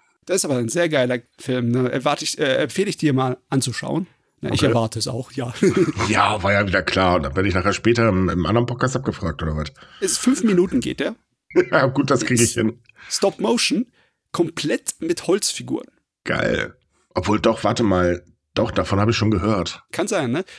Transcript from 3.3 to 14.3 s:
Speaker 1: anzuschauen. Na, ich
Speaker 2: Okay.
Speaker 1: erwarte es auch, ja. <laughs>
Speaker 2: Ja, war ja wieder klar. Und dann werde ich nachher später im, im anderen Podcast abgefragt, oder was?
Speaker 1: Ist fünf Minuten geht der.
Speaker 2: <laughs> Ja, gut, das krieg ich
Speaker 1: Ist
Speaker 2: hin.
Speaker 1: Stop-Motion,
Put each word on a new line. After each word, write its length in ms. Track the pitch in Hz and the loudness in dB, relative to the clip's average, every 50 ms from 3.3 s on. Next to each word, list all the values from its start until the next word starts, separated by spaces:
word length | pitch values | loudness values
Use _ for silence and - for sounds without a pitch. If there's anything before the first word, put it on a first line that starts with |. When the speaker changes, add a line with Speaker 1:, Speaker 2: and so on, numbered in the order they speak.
| 123 - _ - | -4 -6 _ -2
Speaker 1:
anzuschauen. 580 | 147 135 - 131 113 - - - 139 160 190 - _ _ _ _ _ - | -2 -2 -2 -2 -6 -6 -6 -4 -4 -4 -4 -6 _ _ _ _ _ -10
Na, 80 | - 143 | -6 -4
ich 80 | - - | -2 0
Speaker 2:
Okay. 80 | - | 2
Speaker 1:
erwarte 320 | 147 131 120 113 110 - 113 | 2 2 2 0 -2 -4 -6
es 80 | - | -6
auch, 240 | 139 - 120 131 - | -6 -6 -8 -8 -8
ja. 220 | - 139 123 120 - - - 185 180 196 | -8 -8 -8 -6 -2 2 2 2 4 4
<laughs> 280 | 170 - - 98 113 104 | 2 0 0 -2 0 0
Speaker 2:
Ja, 340 | 104 98 101 104 107 104 90 | 2 2 2 2 0 0 0
war 80 | 98 | 2
ja 160 | 101 101 104 | 2 2 2
wieder 160 | 95 92 95 87 | 2 0 0 0
klar. 320 | - - 95 92 90 90 | 0 0 2 4 4 4
Und 80 | 87 76 | 2 0
dann 120 | - - | -2 -2
werde 100 | 95 95 | -2 0
ich 80 | 101 90 | 0 0
nachher 160 | 95 87 101 95 | 0 0 0 -2
später 360 | - - 110 120 117 113 110 | 0 2 2 4 4 4 4
im, 180 | 95 92 95 85 | 4 2 2 2
im 160 | 82 90 82 | 0 0 0
anderen 200 | 78 104 123 123 | 2 2 2 2
Podcast 280 | 120 123 - - - - | 0 -2 -2 -2 -2 -2
abgefragt, 440 | - 135 117 - - 95 82 78 - | -2 -4 -4 -4 -4 -4 -6 -4 -4
oder 140 | 85 80 76 | -4 -4 -4
was? 160 | 76 76 73 - - - - - - | -4 -6 -8 -10 -18 -20 -20 -10 -4
Speaker 1:
Ist 160 | 190 185 - - | -4 -2 -2 0
fünf 240 | - 247 269 - - | 0 0 0 2 2
Minuten 380 | 220 196 175 180 - - 254 | 2 4 4 2 2 0 -2
geht 180 | - 123 123 - | -2 -2 -4 -4
der. 160 | - 180 226 _ _ _ _ _ _ _ - | -4 -6 -6 _ _ _ _ _ _ _ 0
Speaker 2:
<laughs> 180 | 180 - - | 0 2 2
Ja, 140 | - 160 135 | 2 2 2
gut, 240 | 131 135 143 139 139 | 2 2 0 2 2
das 140 | 139 123 - | 2 2 2
krieg 100 | - 123 | 0 2
ich 60 | 113 120 | 2 2
Speaker 1:
Ist 100 | 113 - | 2 0
Speaker 2:
hin. 260 | - 107 107 - - _ _ _ - - - | 0 -2 -2 -2 -6 _ _ _ -20 -12 -8
Speaker 1:
Stop-Motion, 800 | - - 190 196 185 - 190 220 240 226 - - - 196 254 _ _ _ _ _ _ _ _ _ | -4 0 0 0 0 0 -2 0 0 0 0 0 0 -2 -2 _ _ _ _ _ _ _ _ _